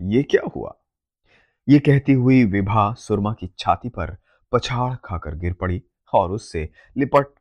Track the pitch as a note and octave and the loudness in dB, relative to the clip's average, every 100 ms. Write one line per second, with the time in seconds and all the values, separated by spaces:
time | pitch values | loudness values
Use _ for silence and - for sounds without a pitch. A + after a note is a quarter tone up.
0 | F#2 A#2 C#3 F#3+ - C2+ G1+ - _ _ | -2 -2 2 0 -2 -10 -12 -16 _ _
1 | _ _ _ _ _ _ - C#3+ D3 C#3 | _ _ _ _ _ _ 4 4 6 4
2 | C3+ C3+ B2 C3 A2 G2 G2 G#2+ G#2 B2 | 4 2 4 4 4 2 0 0 0 -2
3 | - G2+ G#2 G#2+ F#2 - - F2 B2 G#2 | -4 -2 -2 -6 -10 -6 -2 -2 -4 -8
4 | E2+ F2+ _ _ _ A#2+ - B2 B2+ B2+ | -10 -12 _ _ _ -4 -2 -4 -4 -6
5 | - F2+ - D#2 F2 F2+ F#2 F2+ - _ | -10 -10 -8 -8 -8 -6 -6 -6 -10 _
6 | _ A#2 F2+ G#2+ - E2 D#2 _ _ B2+ | _ -2 0 -4 -8 -10 -10 _ _ -6
7 | C#3 C#3+ C#3 _ | 0 0 0 _